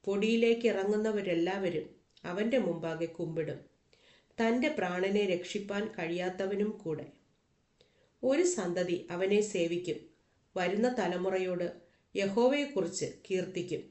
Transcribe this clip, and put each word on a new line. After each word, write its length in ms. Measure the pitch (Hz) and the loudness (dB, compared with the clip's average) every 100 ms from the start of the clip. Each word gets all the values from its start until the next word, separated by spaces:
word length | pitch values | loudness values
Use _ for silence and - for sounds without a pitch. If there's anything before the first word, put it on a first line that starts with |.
| - | 0
പൊടിയിലേക്ക് 580 | 202 220 233 233 233 233 | 2 4 4 4 4 2
ഇറങ്ങുന്നവരെല്ലാവരും 1160 | 196 196 214 220 208 185 170 170 196 185 156 - - _ _ | 2 2 2 2 0 0 0 2 0 -2 -2 -6 -18 _ _
അവൻ്റെ 360 | 175 180 226 254 | -8 -4 0 2
മുമ്പാകെ 480 | 190 160 165 160 165 | 0 -2 -4 -4 -6
കുമ്പിടും, 520 | - 165 160 151 131 - _ _ _ _ - _ - | -4 -6 -4 -4 -8 -14 _ _ _ _ -20 _ -2
തൻ്റെ 320 | 226 247 294 | 2 2 0
പ്രാണനെ 540 | 254 180 180 196 208 202 | 0 -2 0 2 2 2
രക്ഷിപ്പാൻ 580 | 175 - 202 202 202 220 | 0 -2 -8 -4 -4 -4
കഴിയാത്തവനും 840 | - 165 175 180 180 190 202 208 - | -4 -4 -2 -4 -2 -2 0 -2 -2
കൂടെ. 300 | 165 147 131 - _ _ _ _ _ _ _ _ _ _ | -6 -6 -8 -18 _ _ _ _ _ _ _ _ _ _
ഒരു 220 | 254 285 359 226 | 2 4 4 2
സന്തതി 420 | 175 175 180 170 - | -2 0 0 -2 -2
അവനെ 300 | 175 190 202 208 | -2 4 4 2
സേവിക്കും. 460 | 190 170 175 175 147 - _ _ _ _ 190 | 0 0 0 -4 -6 -10 _ _ _ _ -2
വരുന്ന 320 | 180 208 247 | 0 2 2
തലമുറയോട് 760 | 247 175 180 190 190 185 180 175 - - _ _ 190 | 2 0 0 0 0 0 -2 -4 -6 -20 _ _ -2
യഹോവയെക്കുറിച്ച് 920 | 196 196 254 285 285 - 170 - 160 - | 0 4 4 4 0 -2 -2 -4 -6 -8
കീർത്തിക്കും. 580 | - 185 165 180 - 156 - | -4 -2 -2 -6 -6 -6 -8